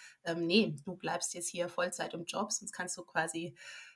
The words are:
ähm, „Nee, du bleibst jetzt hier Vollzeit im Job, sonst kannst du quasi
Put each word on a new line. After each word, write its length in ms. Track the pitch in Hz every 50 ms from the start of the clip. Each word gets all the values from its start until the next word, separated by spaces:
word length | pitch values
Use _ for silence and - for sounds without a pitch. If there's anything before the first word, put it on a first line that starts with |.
| - - - _ -
ähm, 200 | 170 165 170 170
„Nee, 300 | 165 185 226 202 165 151 139 -
du 120 | 196 180
bleibst 360 | - - 160 170 180 - - -
jetzt 140 | 180 -
hier 220 | - - 175 170 170
Vollzeit 440 | - 180 180 180 - - 160 165 -
im 120 | 170 165
Job, 260 | - - - - -
sonst 220 | - - 202 - -
kannst 240 | - 180 180 -
du 60 | 180 175
quasi 500 | - - 165 160 165 165 165 170 175 - - - - - - - - -